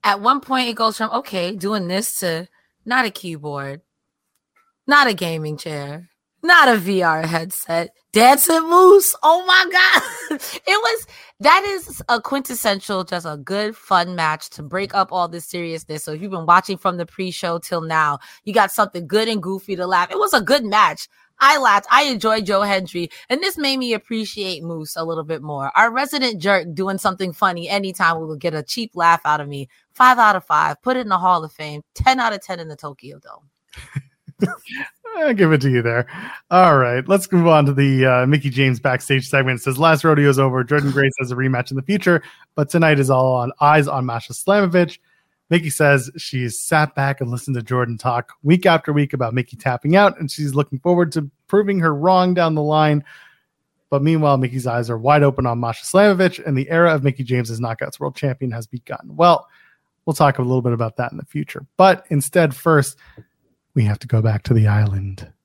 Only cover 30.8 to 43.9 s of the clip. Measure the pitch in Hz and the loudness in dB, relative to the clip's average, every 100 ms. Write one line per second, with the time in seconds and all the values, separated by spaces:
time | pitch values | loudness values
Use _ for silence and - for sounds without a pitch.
30.8 | 247 254 220 180 180 175 156 - 151 147 | -4 -4 -2 0 2 0 -2 -12 -12 -12
31.8 | _ - - 262 233 202 - 175 160 147 | _ -6 -2 -2 -2 -6 -10 -12 -12 -14
32.8 | 151 135 131 143 - - 143 _ _ - | -16 -16 -20 -20 -20 -20 _ _ _ -20
33.8 | - 139 _ _ - _ - 659 - - | -14 -14 _ _ -20 _ -6 -6 -16 -14
34.8 | - _ 453 427 302 214 165 151 135 123 | -14 _ -12 -4 -2 2 2 2 2 0
35.8 | 117 117 123 175 214 - _ 180 180 139 | 0 -2 -4 -12 -16 -18 _ 4 6 6
36.8 | 123 123 131 196 185 180 170 156 143 139 | 2 -2 0 -2 2 2 6 4 4 2
37.8 | 139 131 131 123 127 147 139 123 135 120 | 2 4 4 4 2 0 0 0 0 0
38.8 | 135 127 - 139 131 139 131 123 139 131 | -2 -4 -2 -2 0 0 0 -2 -4 2
39.8 | 165 151 165 147 143 135 135 127 120 147 | 4 4 4 4 4 4 2 0 0 0
40.8 | 143 139 139 - 127 123 131 131 127 135 | 0 2 0 -2 -6 -2 -2 -2 -4 -8
41.8 | 131 202 - 170 - _ _ - 143 175 | -4 0 2 2 -2 _ _ -6 -2 2
42.8 | 160 143 131 131 131 127 120 - 147 151 | 4 4 2 2 2 0 -4 2 4 4
43.8 | 143 | 2